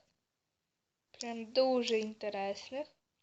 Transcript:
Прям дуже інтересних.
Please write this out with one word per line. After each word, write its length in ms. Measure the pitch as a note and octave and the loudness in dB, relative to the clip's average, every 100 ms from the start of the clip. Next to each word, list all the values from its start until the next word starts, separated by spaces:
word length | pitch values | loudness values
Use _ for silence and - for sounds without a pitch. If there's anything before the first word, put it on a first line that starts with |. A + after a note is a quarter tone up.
| _ _ _ _ _ _ _ _ _ _ _ - | _ _ _ _ _ _ _ _ _ _ _ -12
Прям 260 | A#3+ A#3 A3 | -8 -8 -2
дуже 540 | B3 C4 B3+ A#3 A3 | 4 4 4 4 2
інтересних. 880 | G#3+ G#3+ G#3 G3+ G3 G3+ - C4 D4+ _ _ _ | 0 -4 -6 -2 -4 -4 -6 -8 -8 _ _ _